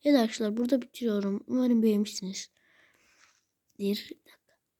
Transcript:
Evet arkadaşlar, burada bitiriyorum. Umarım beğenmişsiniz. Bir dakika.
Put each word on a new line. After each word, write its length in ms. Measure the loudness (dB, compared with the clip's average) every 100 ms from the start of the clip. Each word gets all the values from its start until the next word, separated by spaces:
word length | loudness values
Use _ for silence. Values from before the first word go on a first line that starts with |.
Evet 160 | 4 4
arkadaşlar, 380 | 4 -2 -4 -2
burada 240 | 0 0
bitiriyorum. 640 | -2 -6 -2 -2 -2 -4 -4
Umarım 360 | -2 2 4
beğenmişsiniz. 680 | 4 2 -2 -6 -10 -12 -14 _ _ _ _ _ _ _ _ _ _ _ _ _
Bir 300 | -4 -4 -6 -18 _
dakika. 320 | _ _ _ _